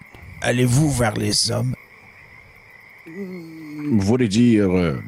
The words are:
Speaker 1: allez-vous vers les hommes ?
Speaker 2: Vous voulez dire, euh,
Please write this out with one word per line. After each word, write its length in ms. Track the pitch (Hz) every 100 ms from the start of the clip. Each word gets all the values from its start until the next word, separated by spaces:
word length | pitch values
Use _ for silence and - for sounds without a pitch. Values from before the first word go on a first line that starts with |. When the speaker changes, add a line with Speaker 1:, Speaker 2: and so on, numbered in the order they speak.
| - - - -
Speaker 1:
allez-vous 500 | - 123 123 127 156
vers 240 | 123 113 -
les 340 | 104 101 -
hommes ? 240 | 113 127 - - - - - - - - - - - - - 165
Speaker 2:
Vous 920 | 180 190 180 165 160 151 151 147 107
voulez 260 | 98 127 113
dire, 440 | 107 120 107 95
euh, 320 | 90 85 62